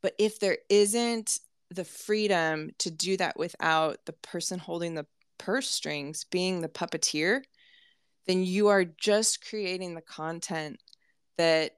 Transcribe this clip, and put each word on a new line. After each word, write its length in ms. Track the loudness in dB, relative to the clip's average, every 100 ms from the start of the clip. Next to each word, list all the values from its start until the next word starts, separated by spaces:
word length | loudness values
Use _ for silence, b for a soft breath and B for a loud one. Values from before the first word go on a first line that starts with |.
But 120 | -6 0
if 200 | 0 2
there 200 | 0 0 _
isn't 680 | 6 6 4 0 -2 -2 -4 _ _ _
the 140 | -10
freedom 840 | -10 -12 -2 0 2 2 2 -2 -6 -6
to 120 | -6
do 260 | -4 -2 0
that 220 | 0 -2
without 600 | -6 -2 2 4 2 -2 -12
the 60 |
person 460 | -16 -10 -8 -6 -8
holding 360 | -6 -4 -4
the 120 | -6 -10 _ _ _
purse 300 | -2 -2 -2
strings 560 | -4 -4 -6 -6 -10 -6
being 300 | -2 0 0
the 80 | -4
puppeteer, 760 | -6 -6 -2 0 0 2 0 -2 b b b b b b b 0
then 160 | 0
you 260 | 2 4 6
are 160 | 6
just 600 | 4 -2 2 2 2 -2 -6
creating 480 | -6 -4 -6 -6
the 60 | -10
content 800 | -14 -10 -8 -6 -6 -6 -6 -12 _ b b b _ 2
that 360 | 4 4 2